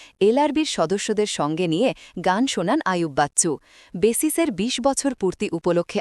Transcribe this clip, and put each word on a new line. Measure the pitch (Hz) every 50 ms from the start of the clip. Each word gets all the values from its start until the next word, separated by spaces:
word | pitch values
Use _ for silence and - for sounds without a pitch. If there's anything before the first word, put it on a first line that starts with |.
| - - _ _
এলআরবির | 190 208 233 277 294 302 254 311 311
সদস্যদের | - - - 165 151 190 208 - - 208 202 214 -
সঙ্গে | - - 147 147 160 165 185 165
নিয়ে | 156 175 254 254 - - - - - 190 160
গান | 185 180 214 262 269
শোনান | - 208 165 190 262 320 -
আয়ুব | 185 185 175 170 156
বাচ্চু। | 135 151 143 143 - - - 165 139 - - _ - - - - -
বেসিসের | 175 190 226 233 - 311 311 - - 330 311
বিশ | 202 160 202 254 - -
বছর | 240 277 262 - - 180 156
পূর্তি | - 190 185 - - 208 190
উপলক্ষে | 165 165 - 175 170 170 170 - - 202